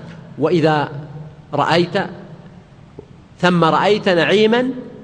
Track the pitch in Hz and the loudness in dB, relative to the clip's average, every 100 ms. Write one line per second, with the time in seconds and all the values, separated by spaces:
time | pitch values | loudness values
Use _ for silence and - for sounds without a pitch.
0 | - - - - 156 175 156 151 135 139 | -16 -18 -18 -4 0 2 2 0 -2 -8
1 | - - - - - 143 139 170 175 196 | -14 -16 -18 -20 -8 -4 2 2 2 -2
2 | 170 - - - - - - - - - | -6 -10 -18 -20 -20 -20 -20 -20 -20 -20
3 | - - - - 180 175 160 151 180 208 | -20 -20 -20 -2 2 4 4 4 2 2
4 | 208 170 147 190 220 240 254 254 - - | 2 2 2 4 4 2 0 -6 -12 -18